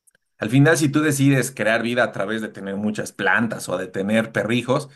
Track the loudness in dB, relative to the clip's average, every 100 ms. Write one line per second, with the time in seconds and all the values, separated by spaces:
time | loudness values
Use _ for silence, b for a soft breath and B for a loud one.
0 | _ _ _ -8 0 4 6 4 2 2
1 | 0 2 4 4 0 -2 0 0 0 0
2 | -2 -2 -4 -4 -6 -10 -8 -4 -4 -4
3 | -8 -4 0 0 0 -4 -6 -6 -6 -4
4 | 0 0 0 -2 -2 -2 0 -2 -4